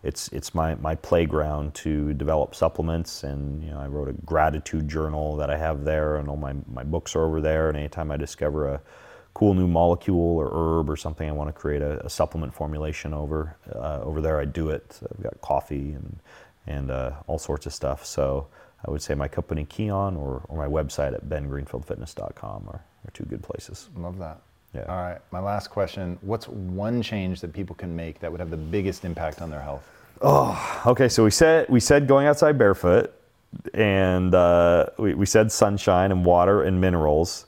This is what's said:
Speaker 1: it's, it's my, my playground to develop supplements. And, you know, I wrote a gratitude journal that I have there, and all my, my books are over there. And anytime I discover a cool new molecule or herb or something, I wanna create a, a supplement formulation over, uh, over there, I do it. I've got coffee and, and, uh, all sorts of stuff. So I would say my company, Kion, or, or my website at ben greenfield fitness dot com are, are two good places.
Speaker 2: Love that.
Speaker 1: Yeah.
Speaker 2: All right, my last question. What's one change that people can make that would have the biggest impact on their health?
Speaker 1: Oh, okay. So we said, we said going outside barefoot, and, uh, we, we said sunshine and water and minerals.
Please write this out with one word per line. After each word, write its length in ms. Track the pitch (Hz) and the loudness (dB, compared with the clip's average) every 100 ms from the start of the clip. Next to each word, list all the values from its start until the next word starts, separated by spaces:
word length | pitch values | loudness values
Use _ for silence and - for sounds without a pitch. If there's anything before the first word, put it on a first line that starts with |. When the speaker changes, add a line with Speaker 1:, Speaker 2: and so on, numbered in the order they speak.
Speaker 1:
it's, 240 | 69 69 - | -6 -6 -8
it's 260 | 69 - | -10 -6
my, 220 | 85 80 78 | -2 -2 -2
my 180 | 76 | -4
playground 800 | 80 - 87 82 76 76 73 73 | -6 0 2 2 0 0 -2 -6
to 400 | - - 76 73 | -6 -4 -2 -2
develop 400 | 73 71 78 71 | -2 0 0 0
supplements. 720 | - 82 - 80 82 82 - | 0 -2 0 -2 -2 -4 -10
And, 360 | 71 71 71 73 | -10 -8 -8 -8
you 80 | 78 | -10
know, 80 | 73 | -10
I 80 | 69 | -8
wrote 200 | 73 67 | -6 -6
a 40 | - | -8
gratitude 640 | - 78 78 76 - 80 76 | -2 2 2 2 -4 -4 -2
journal 500 | 78 78 76 76 76 | -2 -2 -2 -4 -4
that 120 | 73 | -2
I 60 | 76 | -2
have 260 | 80 76 | -2 -2
there, 340 | 73 78 76 76 | -2 0 0 -2
and 100 | 73 | -4
all 80 | 73 | -6
my, 180 | 71 69 - | -6 -8 -10
my 120 | 62 | -10
books 320 | 65 80 - 80 | -6 -6 -4 0
are 80 | |
over 160 | 80 78 | 0 2
there. 280 | 78 78 78 | 0 2 0
And 80 | 76 | -2
anytime 360 | 76 - 78 | -6 -6 -6
I 40 | 73 | -6
discover 520 | 71 - 76 73 71 | -6 -4 -4 -2 -2
a 120 | 73 - - - - _ | -4 -8 -20 -20 -20 _
cool 200 | - 107 | 2 4
new 120 | 95 90 | 4 4
molecule 500 | 82 87 87 - 90 | 4 4 4 2 2
or 300 | 85 82 71 | 2 2 0
herb 360 | 82 82 80 76 | 0 0 2 0
or 80 | 76 | -4
something, 320 | 80 80 78 | -6 -8 -6
I 40 | |
wanna 200 | 76 73 | -6 -6
create 300 | - 73 73 | -6 -4 -2
a, 220 | 73 76 - | -2 -6 -8
a 40 | |
supplement 440 | - 76 82 73 | -2 -2 -2 -8
formulation 580 | - 76 76 76 76 76 | -8 -8 -6 -6 -6 -8
over, 420 | 76 73 78 78 - - | -6 -4 -4 -6 -10 -14
uh, 260 | - 69 73 | -10 -8 -8
over 180 | 69 78 | -6 -4
there, 180 | 78 78 | 0 0
I 60 | |
do 260 | 71 76 78 | -2 -4 -4
it. 300 | 76 - - - | -4 -8 -16 -14
I've 140 | - | -10
got 160 | - - | -12 -12
coffee 540 | - 69 - 71 69 | -2 -2 -2 -8 -8
and, 220 | 73 - - _ - - _ - | -10 -12 -14 _ -20 -20 _ -10
and, 240 | 71 67 | -8 -4
uh, 200 | 65 64 71 - | -4 -6 -8 -8
all 120 | 80 | -8
sorts 280 | - 73 - | -4 -6 -8
of 80 | |
stuff. 320 | - 69 69 - | -6 -6 -6 -8
So 400 | - 67 67 69 _ - _ - | -2 -2 -2 -6 _ -20 _ -8
I 40 | |
would 100 | 73 | -8
say 120 | - | -4
my 120 | 71 71 | -4 -4
company, 380 | - 87 78 | -6 -6 -6
Kion, 520 | 76 - 107 98 98 87 | -6 -6 -4 -2 -2 -4
or, 260 | 71 65 - | -6 -8 -8
or 80 | 80 | -6
my 120 | 71 | -2
website 460 | 76 73 - 69 | -2 -2 -2 -4
at 140 | 60 - | -4 -6
ben 200 | 78 71 | -6 -6
greenfield 360 | 69 69 62 | -8 -8 -10
fitness 300 | - - 57 | -10 -10 -10
dot 220 | - 50 - | -12 -12 -12
com 280 | 50 50 50 | -12 -12 -12
are, 80 | - | -16
are 340 | _ _ - | _ _ -20
two 120 | - | -14
good 180 | - - | -10 -10
places. 460 | - - - - - 135 | -10 -12 -12 -18 -16 -12
Speaker 2:
Love 220 | 85 92 | -10 -10
that. 200 | 82 78 _ _ _ | -12 -14 _ _ _
Speaker 1:
Yeah. 120 | 65 50 | -12 -8
Speaker 2:
All 140 | 90 | -6
right, 160 | 90 87 _ | -6 -10 _
my 80 | 92 | -6
last 280 | 98 104 - | -4 -4 -4
question. 480 | - 95 - 90 87 | -4 -4 -4 -8 -8
What's 260 | 98 110 - | -6 -8 -8
one 560 | 107 92 90 104 120 | -10 -8 -6 -2 -2
change 380 | 110 107 92 92 | -2 -4 -4 -6
that 120 | 87 | -8
people 220 | 78 92 | -8 -10
can 220 | 87 90 85 | -8 -8 -8
make 240 | 82 78 | -8 -8
that 100 | 85 | -8
would 80 | 82 | -8
have 120 | 85 | -6
the 60 | 80 | -8
biggest 480 | 78 101 95 90 | -4 -2 -2 -4
impact 380 | 90 82 80 76 | -8 -4 -6 -6
on 80 | 85 | -10
their 120 | 76 | -10
health? 260 | 69 71 - - - - | -10 -10 -14 -20 -20 0
Speaker 1:
Oh, 600 | 139 143 127 - - - 120 | 6 6 4 -2 -6 0 2
okay. 220 | 123 127 | 6 4
So 160 | - | 6
we 60 | 110 | 6
said, 380 | - 160 160 139 | 8 8 6 6
we 120 | 127 | 4
said 260 | - 147 139 | 6 6 8
going 200 | 139 143 | 6 6
outside 300 | 147 156 143 | 6 4 6
barefoot, 540 | 107 95 90 95 - _ _ _ _ - - | 6 6 6 4 4 _ _ _ _ -16 -10
and, 600 | - 107 98 95 92 92 | 0 4 4 4 4 4
uh, 520 | 90 87 87 87 85 - - | 6 8 8 6 6 2 0
we, 160 | 101 | 0
we 120 | 87 98 | 2 4
said 240 | 113 110 | 4 4
sunshine 600 | - 107 101 - 90 95 | 4 2 4 4 4 4
and 120 | 92 | 4
water 380 | 87 87 90 101 | 6 6 6 4
and 180 | 87 92 | 2 2
minerals. 680 | 92 87 76 76 87 - | 2 4 4 2 0 -4